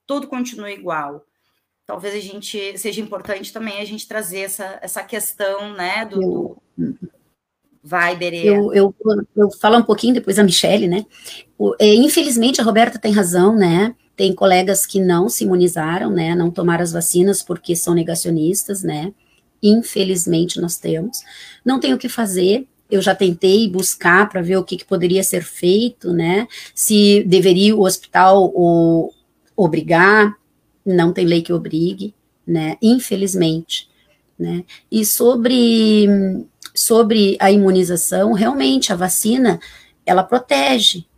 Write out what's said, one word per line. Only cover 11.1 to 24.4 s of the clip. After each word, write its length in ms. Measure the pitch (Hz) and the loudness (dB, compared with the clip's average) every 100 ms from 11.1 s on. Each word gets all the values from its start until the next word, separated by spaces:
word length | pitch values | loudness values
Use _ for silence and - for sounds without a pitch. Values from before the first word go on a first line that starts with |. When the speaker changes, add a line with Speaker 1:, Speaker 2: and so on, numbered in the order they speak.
| _ - - - - | _ -20 -20 -20 -4
Speaker 2:
O, 160 | 202 - | -4 2
é, 140 | 214 214 | 4 6
infelizmente, 640 | 294 349 294 233 233 262 | 4 2 0 0 0 0
a 40 | 226 | 2
Roberta 340 | 208 240 - | 2 0 -2
tem 140 | 214 | 0
razão, 420 | 208 175 175 190 220 | 0 0 2 2 4
né? 400 | 180 170 220 - _ - | 2 2 0 -4 _ -4
Tem 180 | 196 190 | -2 0
colegas 500 | 190 180 185 196 - | 2 2 2 -2 -2
que 140 | 196 | -2
não 300 | 185 170 208 | 0 2 0
se 160 | - 208 | -2 0
imunizaram, 640 | 180 180 170 156 202 226 | 2 2 0 -4 -4 -2
né? 260 | 180 165 175 | -2 -2 -2
Não 160 | 170 | -2
tomaram 320 | 175 175 170 | -2 -2 -2
as 80 | 175 | -2
vacinas 500 | 170 165 175 190 190 | -4 -2 0 2 0
porque 320 | - 175 - | -6 -8 -6
são 200 | 170 - | -4 -2
negacionistas, 920 | 170 165 170 175 165 156 - - 196 | -2 -2 -4 -4 -2 -2 -2 -6 -6
né? 300 | 175 151 175 - _ _ _ _ | -6 -6 -8 -12 _ _ _ _
Infelizmente, 1000 | 208 220 233 - 190 185 180 165 175 185 | 2 2 0 -4 -2 -2 -2 -2 -2 -4
nós 160 | 170 - | -6 -6
temos. 420 | 170 160 202 - - - - - 247 | -6 -6 -6 -10 -16 -20 -20 -8 -2
Não 140 | 262 | -2
tem 140 | 269 | -2
o 40 | 254 | -2
que 100 | 247 | -4
fazer. 600 | - 214 185 185 226 262 _ _ | -6 -4 0 0 0 -4 _ _
Eu 120 | 196 | 0
já 120 | 196 | 0
tentei 560 | 190 190 170 190 202 220 | 0 0 2 2 2 2
buscar 600 | 180 180 - 175 180 208 | -2 -4 -2 2 2 2
pra 120 | 185 | -2